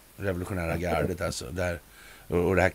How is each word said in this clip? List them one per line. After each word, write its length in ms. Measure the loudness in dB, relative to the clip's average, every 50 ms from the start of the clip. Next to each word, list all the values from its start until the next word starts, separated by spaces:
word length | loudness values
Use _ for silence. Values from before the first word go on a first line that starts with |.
| -20 -20 -12
Revolutionära 600 | -6 -4 -2 -2 -2 -4 -4 -4 -4 -2 -2 -2
gardet 440 | -2 -2 0 0 0 0 0 -2 -2
alltså, 300 | -4 -4 -4 -6 -8 -6
där, 280 | -4 -4 -2 -2 -4 -6 -10 -16 -20 -20 -20 -20 -20 -18 -6 -2
och, 100 | 0 2
och 180 | 4 4 6
det 60 | 6
här 80 | 4 4